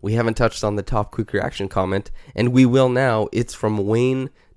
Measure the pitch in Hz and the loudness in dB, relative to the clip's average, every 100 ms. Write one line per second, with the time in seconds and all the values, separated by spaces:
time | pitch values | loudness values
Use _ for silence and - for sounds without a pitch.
0 | 101 113 113 110 117 - 107 104 95 113 | -4 0 0 0 0 0 -4 -4 -2 -4
1 | 104 - 107 101 - - 98 - 95 95 | -2 -6 -4 -4 -4 -6 -4 -2 -2 -2
2 | - - - - 120 123 127 127 131 123 | -4 -12 -8 -2 2 6 6 6 4 2
3 | 131 110 104 - 117 - 107 107 101 113 | 0 0 0 -2 -4 -4 -2 -2 0 2
4 | 127 131 131 - _ | 2 -2 -6 -12 _